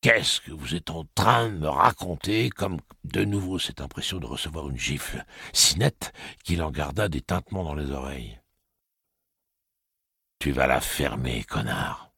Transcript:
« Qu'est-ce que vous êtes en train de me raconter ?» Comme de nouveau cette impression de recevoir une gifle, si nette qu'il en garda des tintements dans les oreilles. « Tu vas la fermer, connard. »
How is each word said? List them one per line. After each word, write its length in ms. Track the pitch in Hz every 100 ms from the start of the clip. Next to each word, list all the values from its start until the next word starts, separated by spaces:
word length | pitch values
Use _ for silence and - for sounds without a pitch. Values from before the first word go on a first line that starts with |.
« 0 |
Qu'est-ce 400 | - 113 - -
que 120 | -
vous 220 | 80 67
êtes 160 | 82 -
en 140 | 82 76 -
train 340 | 110 120 117
de 80 | 95
me 100 | 76
raconter ?» 800 | 71 101 - 90 82 - 107 120
Comme 300 | - 101 87 - -
de 200 | - 95
nouveau 340 | 101 101 92 92
cette 240 | - -
impression 380 | 71 - - 92
de 60 | 62
recevoir 440 | - - 78 73
une 80 | 64
gifle, 480 | - 69 - - - - -
si 240 | - - 73
nette 380 | 143 - - - - -
qu'il 180 | - 85
en 80 | 80
garda 380 | 76 73 71 104
des 120 | 73
tintements 440 | - 90 - 95
dans 100 | 82
les 160 | 73 71
oreilles. « 500 | 69 67 69 53 55 _ _ _ _ _ _ _ _ _ _ _ _ _ _ _ _ _ _ _ _
Tu 140 | 71
vas 160 | 65 65
la 120 | 64
fermer, 640 | - - 71 64 62 58
connard. » 680 | 50 - 57 - 65 - -